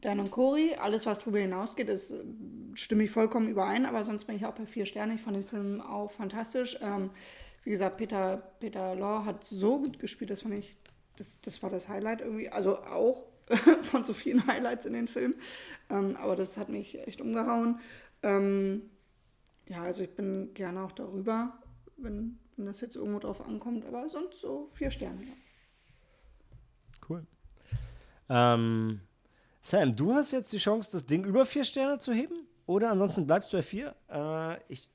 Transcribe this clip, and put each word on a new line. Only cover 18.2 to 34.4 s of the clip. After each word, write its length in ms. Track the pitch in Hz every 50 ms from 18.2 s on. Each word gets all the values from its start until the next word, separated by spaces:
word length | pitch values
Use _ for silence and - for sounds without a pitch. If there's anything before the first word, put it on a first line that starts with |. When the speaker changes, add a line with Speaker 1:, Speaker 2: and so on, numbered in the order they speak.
Speaker 1:
Ähm, 640 | - 208 196 196 196 196 196 196 196 196 196 214 226 - - _ _ _ _ _ _ _ _ _ _ - _ _ _ -
ja, 140 | 180 170
also 220 | 170 180 180 208 185
ich 80 | 175 -
bin 380 | - 202 190 190 190 196 - -
gerne 300 | - 190 175 180 185 190
auch 80 | 185
darüber, 680 | - - 226 196 190 190 196 226 220 226 240 247 - - - - - - - - _ 320
wenn 400 | 254 226 208 208 226 233 240 - - - - -
wenn 80 | 202
das 160 | 202 208 -
jetzt 140 | 247 233 -
irgendwo 240 | 262 - 208 208 208
drauf 260 | 208 208 196 - -
ankommt, 400 | 226 220 208 - 240 240 220 220
aber 220 | - 240 240 269 311
sonst 300 | - 285 349 359 - -
so 280 | - - 269 285 294 294 -
vier 180 | - 285 269
Sterne, 320 | - - - 190 185 190 226
ja. 100 | 262 254 - - - - - _ _ _ _ _ _ - _ _ _ _ _ _ - - - _ - - - - _ _ _ _ - - - - -
Speaker 2:
Cool. 180 | 165 175 160 - _ _ _ - - - - - - - - - - - - - - - _ -
Ähm, 720 | 127 120 120 120 117 117 113 113 113 110 110 110 110 101 - - _ _ _ _ _ _ _ _ _ _
Sam, 340 | - - - 202 165 131 110
du 180 | 104 151 196 254
hast 180 | 294 277 -
jetzt 220 | 262 254 214 - 214
die 40 | 196
Chance, 340 | - 208 214 226 208 - -
das 120 | 175 131
Ding 200 | 120 151 170 190
über 200 | 202 190 254 262
vier 200 | 254 - 285 254
Sterne 340 | - - 269 262 277 285 -
zu 140 | - 262 233
heben? 340 | 226 277 - 339 339 302 - _ _ -
Oder 240 | - 180 202 226 233
ansonsten 380 | 208 185 202 196 - 190 156 135
bleibst 260 | 160 202 196 - -
du 40 | 180
bei 60 | -
vier? 320 | - - 208 277 285 - _ _ -
Äh, 480 | - 147 147 156 160 160